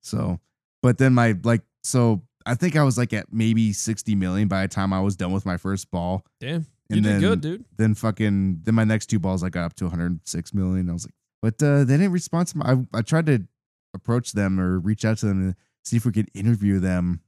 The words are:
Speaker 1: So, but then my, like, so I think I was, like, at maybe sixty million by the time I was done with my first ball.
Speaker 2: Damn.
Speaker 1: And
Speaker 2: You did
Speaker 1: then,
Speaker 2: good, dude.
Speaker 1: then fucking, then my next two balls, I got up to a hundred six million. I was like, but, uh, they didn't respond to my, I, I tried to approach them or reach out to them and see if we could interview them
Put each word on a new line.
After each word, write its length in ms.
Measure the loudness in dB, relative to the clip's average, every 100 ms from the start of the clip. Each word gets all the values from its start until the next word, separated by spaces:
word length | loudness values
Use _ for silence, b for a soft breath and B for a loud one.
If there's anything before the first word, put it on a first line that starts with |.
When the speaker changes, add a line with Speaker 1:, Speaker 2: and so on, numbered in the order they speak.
Speaker 1:
So, 380 | -6 -4 -2 -4 _ _ _ _
but 160 | 2 4
then 160 | 4
my, 240 | 6 4 2
like, 180 | 2 0 -2 _
so 380 | -4 0 2 0 -4 _ -6
I 100 | -2
think 200 | 0 2
I 80 |
was, 140 | 2 2
like, 160 | 0
at 180 | -2 -4
maybe 400 | 0 2 4 2
sixty 420 | 0 -4 -6 -2 0
million 320 | 0 0 0
by 140 | 0
the 40 | -2
time 260 | -2 -2
I 80 | 0
was 140 | -2 -2
done 160 | -2
with 140 | -2 -2
my 120 | -6
first 340 | -4 -6 -6
ball. 340 | -6 -4 -6 -8 _
Speaker 2:
Damn. 260 | -8 -6 -8 _ _
Speaker 1:
And 60 | 0
Speaker 2:
You 40 |
did 20 |
Speaker 1:
then, 160 | 2 2
Speaker 2:
good, 200 | 2 0
dude. 240 | -2 -8 -12 _
Speaker 1:
then 160 | 0
fucking, 680 | 2 -2 0 0 2 0 -2
then 120 | 0 2
my 80 | 2
next 220 | 0 0
two 120 | -2
balls, 240 | 0 -2
I 60 | -4
got 160 | -4 -6
up 80 | -6
to 100 | -6
a 40 |
hundred 300 | -4 -4 -6 -8
six 280 | -10 -6
million. 360 | -4 -2 -2 -2
I 40 |
was 120 | -6 -10
like, 80 | _ _ _
but, 200 | -4 0 2
uh, 140 | 4
they 120 | 4 4
didn't 140 | 4
respond 340 | 0 -2 -2 -2
to 80 | -2
my, 80 | 0
I, 280 | 0 0 -4
I 20 |
tried 240 | -2 0 2
to 160 | 0 0 _ _ _ _
approach 380 | -14 -2 -2 -2
them 260 | -2 0 0
or 200 | 0 0
reach 240 | -2 -2 0
out 120 | 0
to 60 | 0
them 160 | 0
and 140 | 0 -4 _ _
see 140 | -2 0
if 80 | 0
we 60 |
could 180 | 0 -2
interview 460 | -2 0 2 2 2
them 420 | 2 0 0 -2